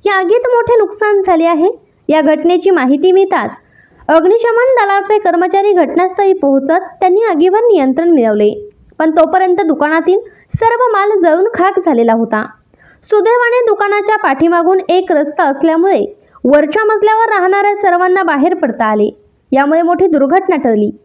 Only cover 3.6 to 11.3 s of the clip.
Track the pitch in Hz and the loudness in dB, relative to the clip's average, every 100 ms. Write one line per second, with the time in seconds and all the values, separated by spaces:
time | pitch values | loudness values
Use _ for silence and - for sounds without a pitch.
3.6 | _ _ _ _ - 320 349 453 466 453 | _ _ _ _ 0 2 2 0 0 0
4.6 | 508 494 403 392 403 415 403 339 359 392 | 2 0 0 -2 0 -2 0 -2 0 0
5.6 | 403 359 294 - 370 370 392 381 277 269 | 2 2 0 0 -2 0 0 0 0 0
6.6 | 269 339 370 - 370 381 453 320 370 415 | 0 -2 -4 -2 0 2 0 0 2 2
7.6 | 480 370 262 262 339 311 226 208 208 - | 2 2 2 0 2 2 2 0 0 -2
8.6 | - _ _ - 320 320 320 370 370 359 | -16 _ _ -4 -2 2 2 2 0 0
9.6 | 339 302 294 320 320 392 - - _ - | 0 -2 0 0 0 -2 -4 -20 _ -2
10.6 | 453 466 494 427 403 415 339 | -2 0 0 0 0 0 0